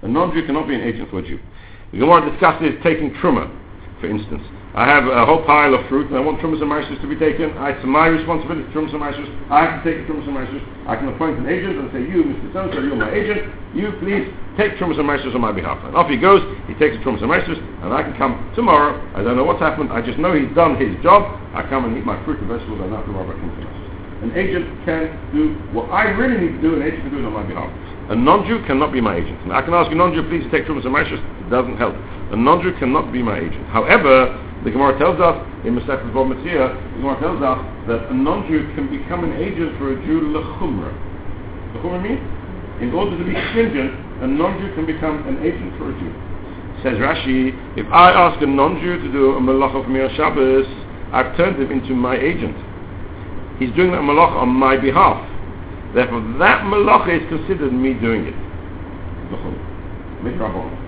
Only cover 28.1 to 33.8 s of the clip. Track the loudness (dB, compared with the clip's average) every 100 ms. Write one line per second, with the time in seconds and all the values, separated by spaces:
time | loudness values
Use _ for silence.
28.1 | 2 6 4 4 -2 0 0 2 2 0
29.1 | 0 -2 -4 -2 -2 2 2 4 4 2
30.1 | 2 -2 -2 0 -2 -2 -4 0 0 0
31.1 | -2 -6 -8 -2 0 0 0 -2 -2 -10
32.1 | -10 -6 2 4 4 4 -2 0 0 0
33.1 | -2 -2 -2 -4 -6 -2 -2